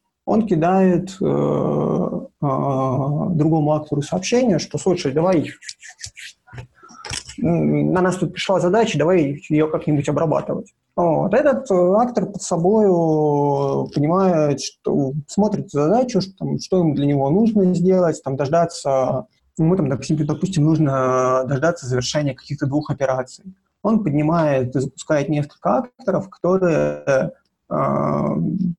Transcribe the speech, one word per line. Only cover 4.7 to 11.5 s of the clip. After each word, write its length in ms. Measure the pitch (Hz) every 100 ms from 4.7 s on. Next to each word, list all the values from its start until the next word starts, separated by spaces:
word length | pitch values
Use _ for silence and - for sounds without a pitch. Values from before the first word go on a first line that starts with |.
| 147
«Слушай, 340 | 190 175 139
давай, 400 | 143 180 170 123 - - - - - - - - - _ - - _ - - - - - -
м, 500 | 160 165 151 147 147
на 80 | 180
нас 140 | 180 185
тут 160 | 160
пришла 280 | - - 185
задача, 380 | 180 214 220 143
давай 420 | 156 185 143 143 -
ее 200 | 151 156
как-нибудь 400 | 160 160 147 139
обрабатывать». 640 | 143 165 139 - 139 - _ _
Вот. 380 | - 175 147 160
Этот, 360 | 233 302